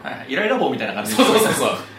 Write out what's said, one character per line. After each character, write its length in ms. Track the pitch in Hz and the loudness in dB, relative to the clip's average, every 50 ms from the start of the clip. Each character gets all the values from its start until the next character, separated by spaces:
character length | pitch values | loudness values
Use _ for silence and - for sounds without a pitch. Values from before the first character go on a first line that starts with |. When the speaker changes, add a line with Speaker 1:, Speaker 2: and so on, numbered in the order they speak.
| - | -12
Speaker 1:
は 60 | - | -12
い 20 | - | -10
は 120 | - 117 | -10 -8
い。 80 | 123 131 | -6 -4
依 20 | |
頼 140 | 175 214 220 | -2 0 0
ラ 80 | 262 | 0
ボ 120 | 233 - - | 2 0 0
み 80 | - | 0
た 80 | - 113 | -2 -4
い 20 | |
な 60 | - - | -4 -4
感 100 | 101 - | -4 -4
じ。 80 | 214 214 | -2 2
Speaker 2:
そ 100 | - 269 | 4 4
う 20 | |
そ 100 | 269 - | 6 6
う 20 | 220 | 4
そ 100 | 220 - | 4 2
う 40 | - | 2
そ 120 | - 131 | 0 0
う。 20 | 104 - - - - - | 0 -2 -2 -8 -14 -12